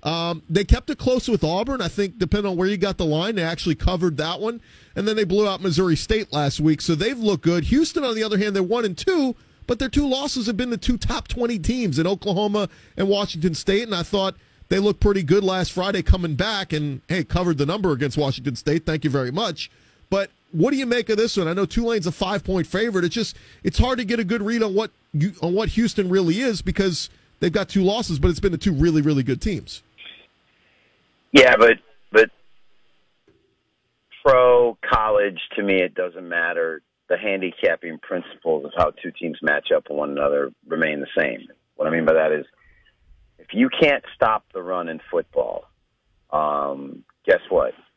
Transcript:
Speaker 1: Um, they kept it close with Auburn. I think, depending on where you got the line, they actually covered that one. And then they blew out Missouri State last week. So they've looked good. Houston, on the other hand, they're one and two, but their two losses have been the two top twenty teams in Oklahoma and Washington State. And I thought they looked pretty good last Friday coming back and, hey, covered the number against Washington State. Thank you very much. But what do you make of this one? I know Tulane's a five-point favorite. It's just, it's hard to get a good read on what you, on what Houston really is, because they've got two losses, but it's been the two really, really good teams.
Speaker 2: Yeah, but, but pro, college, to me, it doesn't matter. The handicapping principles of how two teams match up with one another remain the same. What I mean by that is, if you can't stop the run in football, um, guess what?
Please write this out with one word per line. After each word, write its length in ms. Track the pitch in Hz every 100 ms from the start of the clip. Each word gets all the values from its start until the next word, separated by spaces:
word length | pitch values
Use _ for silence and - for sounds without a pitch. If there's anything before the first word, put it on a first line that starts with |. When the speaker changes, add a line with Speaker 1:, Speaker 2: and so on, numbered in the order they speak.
Speaker 1:
Um, 400 | - 165 170 170 -
they 160 | 160
kept 240 | 202 247 -
it 80 | 285
close 320 | - 254 240
with 160 | 214
Auburn. 380 | 156 175 233 262
I 60 | 175
think, 300 | - 196 220
depending 320 | 180 202 202
on 60 | 180
where 120 | 185
you 100 | 208
got 180 | 196 180
the 80 |
line, 300 | 170 151 185
they 80 | 220
actually 320 | 165 165 180
covered 420 | 156 160 180 175 147
that 240 | 156 175
one. 220 | 214 233 _ - - -
And 100 | 202
then 100 | 220
they 80 |
blew 220 | 196 190 208
out 140 | 190
Missouri 360 | 185 151 185 160
State 360 | - 220 208
last 280 | 147 143 -
week. 200 | 151 151
So 140 | -
they've 240 | 160 208 262
looked 240 | 220 185
good. 220 | 160 170
Houston, 400 | 160 262 320 -
on 100 | 269
the 80 | 220
other 160 | 220 208
hand, 180 | 208 196
they're 60 |
one 220 | 180 233
and 120 | 226 170
two, 380 | - 359 269 233 _ _ -
but 140 | 247
their 80 | 262
two 200 | 277 285
losses 380 | 262 277 262 220
have 100 | 202
been 140 | 247
the 80 | 233
two 180 | - 247
top 320 | - 294 -
twenty 300 | 233 233 233
teams 400 | 156 247 226 143
in 80 | 165
Oklahoma 640 | 196 202 185 208 202 196 - - -
and 120 | 196
Washington 460 | 202 202 165 175
State. 280 | 160 - 196
And 120 | 233
I 80 | 185
thought 340 | 170 202 190 185 _ _ -
they 100 | 185
looked 220 | 202 196
pretty 240 | 208 196
good 200 | 156 190
last 280 | 190 185 170
Friday 300 | - 185 196
coming 340 | 160 190 170 139
back 360 | 202 214 190
and, 300 | 151 147 135 _
hey, 140 | 180
covered 360 | 156 175 180 156
the 80 | 143
number 240 | 196 190
against 260 | 139 139 135
Washington 400 | 147 131 131 120
State. 300 | - 160 160
Thank 180 | 156
you 60 | 151
very 220 | 139 127
much. 380 | 143 220 156 - _ _ _ _
But 200 | 196 196 _ _
what 180 | 165 202
do 60 | 277
you 100 | 262
make 240 | 240 226
of 80 | 214
this 180 | 226 202
one? 120 | 165
I 40 |
know 140 | 180 196
Tulane's 400 | - 233 226 170
a 60 |
five-point 540 | 156 185 202 - 185 160
favorite. 380 | 185 226 190
It's 100 | 175
just, 220 | 233 220 - - -
it's 160 | - -
hard 200 | 240 254
to 60 |
get 140 | 214 233
a 60 |
good 180 | 196 233
read 200 | 208 233
on 120 | 220
what 160 | 190 220 _ _
you, 200 | 151 170 -
on 100 | 170
what 160 | 185 220
Houston 380 | - 233 - 185
really 320 | 190 175 180
is, 220 | 262 208
because 480 | - 185 190 160 - _ _ _
they've 120 | 180
got 160 | 185 190
two 140 | 196
losses, 360 | 185 214 240 151
but 120 | 165
it's 100 | 165
been 120 | 202
the 40 | 165
two 160 | 202
really, 300 | 147 165 156
really 200 | 147 143
good 200 | 123 127
teams. 400 | - 165 87 - _ _ - - _ _ _ _ _ _ _ _ _ _ _
Speaker 2:
Yeah, 240 | 143 127 120
but, 160 | 117 113 _ - _
but 200 | 107 156 _ _ - - _ _ _ _ _ _ _ _ _ _ _ _ _ _ -
pro, 540 | 143 127 127 123 120 110 -
college, 480 | 123 110 104 101 92 - -
to 60 |
me, 200 | 101 95
it 120 | 90
doesn't 320 | - 90 85 87
matter. 540 | 85 85 85 82 78 _ _ _
The 80 | -
handicapping 800 | 107 98 92 82 98 80 87 78
principles 680 | - 92 - - - 78
of 60 | 71
how 180 | 87 80 -
two 80 | -
teams 260 | - 82 76
match 280 | 78 73 - 76
up 140 | -
with 80 | 73
one 100 | 73
another 420 | 71 71 71 69 - -
remain 340 | 80 80 73
the 200 | 69 -
same. 280 | 76 57 - - _ -
What 100 | 76
I 40 |
mean 160 | 82 80
by 80 |
that 180 | 80 78
is, 140 | 78 71 _ _ _ _ _ _ - _ _
if 100 | -
you 160 | 202 254
can't 360 | - 156 135 - -
stop 300 | 117 107 _
the 80 | 98
run 260 | 90 92 85
in 120 | 80 -
football, 580 | 87 - - 58 50 - _ _ _ _ _ _
um, 760 | 76 76 73 71 69 69 - - _ -
guess 160 | 90 -
what? 240 | 87 67 - _